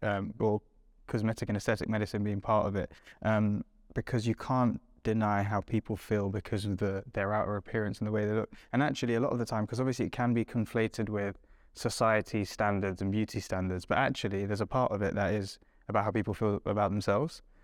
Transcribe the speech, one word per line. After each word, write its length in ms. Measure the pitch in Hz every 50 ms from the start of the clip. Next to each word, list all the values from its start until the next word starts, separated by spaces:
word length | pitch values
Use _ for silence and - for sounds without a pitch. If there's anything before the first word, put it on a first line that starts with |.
| -
um, 320 | 107 101 98 107 - - -
or 220 | 113 110 104 107 - _ _ _ - _ - - -
cosmetic 420 | - - 117 104 110 113 - - -
and 80 | 104
aesthetic 320 | 101 - - 110 101 - -
medicine 340 | 110 107 107 - - 104 101
being 180 | 107 104 101
part 260 | - - 110 107 -
of 100 | 104 98
it, 160 | 98 - - - - - - - - -
um, 420 | 107 110 107 107 104 104 - - _ _ - - - -
because 320 | 123 - - 131 117 107
you 80 | 117 110
can't 460 | - - - 131 127 123 117 107 - - - - - -
deny 360 | 117 110 113 110 104 104 101 101
how 160 | 101 107 101
people 360 | - - - 107 - - 110
feel 320 | 92 - - 107 104 101 98
because 340 | 95 98 - - 117 98 98
of 140 | 101 98 -
the, 260 | - 98 98 98 - - -
their 200 | 107 98 98 107
outer 240 | 107 - - 104
appearance 420 | 101 - - - 110 107 101 107 -
and 60 | 107 107
the 20 | 107
way 140 | 110 104
they 60 | 104 107
look. 200 | 110 104 - - - - - -
And 100 | 127 143
actually, 320 | 143 135 - 135 120 117
a 60 | 117
lot 100 | 127 123 123
of 60 | 120
the 60 | 117
time, 200 | - 117 110 107
'cause 140 | - 113 117
obviously 280 | 131 131 123 - 110
it 60 | - -
can 220 | - 123 120 117
be 100 | 117 110
conflated 640 | - - 120 110 - - 117 113 110 - - 110 101
with 300 | 107 104 101 98 92 - - - - - _ - -
society 680 | - - 117 - - 120 110 110 107 101 - - 110 98
standards 560 | - - - 107 104 101 98 101 98 92 -
and 120 | 98 98 98
beauty 260 | 107 110 - - 110
standards, 460 | - - 95 92 92 92 92 90 -
but 120 | - 104 -
actually 460 | 135 135 135 - - 101 101 98 101
there's 140 | 98 107 101 107
a 40 |
part 240 | - - 131 127 -
of 120 | 104 98 101
it 120 | 98 -
that 180 | 104 101 98 104
is 260 | 107 98 98 - - - _ _ _ _ -
about 140 | 104 107 101
how 60 | 107
people 240 | 101 113 101 113 98
feel 260 | - 113 107 101 92 -
about 240 | 107 101 104 101 95
themselves. 520 | 101 104 - - 101 107 147 170 - - - - - -